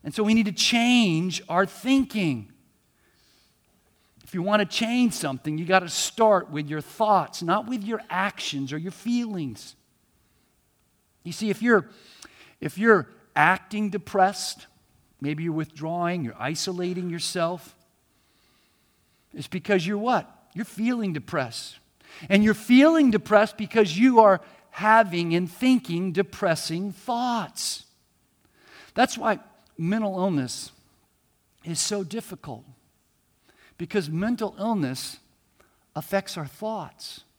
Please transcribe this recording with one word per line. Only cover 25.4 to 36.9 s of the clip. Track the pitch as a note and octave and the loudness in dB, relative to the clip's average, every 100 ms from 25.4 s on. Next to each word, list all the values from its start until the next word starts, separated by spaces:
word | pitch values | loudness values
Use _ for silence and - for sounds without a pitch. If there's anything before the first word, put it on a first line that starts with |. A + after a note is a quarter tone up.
| F3+ | -2
thinking | - B3+ B3+ - E3+ F#3 | -2 2 2 0 -4 -2
depressing | E3 G3 - G3 D#3+ - E3 G3+ | -2 -4 -2 -2 -2 -4 -6 -6
thoughts. | F#3 - A#3 B3 A#3 E3+ - - - - _ _ _ _ _ _ _ _ - - | -10 -6 -4 -2 -4 -6 -8 -8 -10 -16 _ _ _ _ _ _ _ _ -20 -12
That's | - B3 A#3 | 0 0 0
why | A3+ G3+ - _ _ - | -2 -2 -6 _ _ -6
mental | E3 A3 G#3+ F#3 | -4 -2 -2 -2
illness | F#3+ D3+ B2 - - _ _ _ _ _ _ _ _ _ E3 | 0 0 -4 -8 -14 _ _ _ _ _ _ _ _ _ -8
is | E3 | -4
so | - G#3 F3 | -4 -4 -6
difficult, | G#3+ - F3+ - A#2 A#2 B2 _ _ _ _ _ _ _ _ _ _ | -8 -10 -16 -14 -16 -16 _ _ _ _ _ _ _ _ _ _ _
because | E3+ G#3 D#3 | -4 -4 -2
mental | D#3+ G#3+ A#3 G#3+ - | -2 -2 -2 -4 -4
illness | G#3+ G#3+ C3+ B2+ - - _ _ _ _ _ _ _ | -2 0 -2 -4 -10 -14 _ _ _ _ _ _ _
affects | - - G3 F#3+ - | -12 -4 -4 -4 -10
our | C#3+ | -12
thoughts. | - G#3+ A3 D#3 | -10 -10 -8 -12